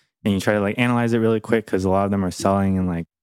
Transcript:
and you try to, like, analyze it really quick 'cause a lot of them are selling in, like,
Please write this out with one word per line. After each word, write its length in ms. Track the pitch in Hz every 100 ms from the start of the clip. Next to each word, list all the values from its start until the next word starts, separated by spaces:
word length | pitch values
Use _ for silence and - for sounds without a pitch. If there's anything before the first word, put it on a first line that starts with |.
| _ _
and 100 | 110
you 60 | 98
try 140 | 101
to, 80 | 104
like, 160 | 98 107
analyze 340 | 123 120 117
it 60 | 117
really 220 | 113 110
quick 260 | - 117 -
'cause 180 | 95
a 60 | 92
lot 160 | 95 98
of 60 |
them 120 | 101
are 80 | 92
selling 440 | - 98 98 98 95
in, 100 | 90
like, 220 | 85 85 _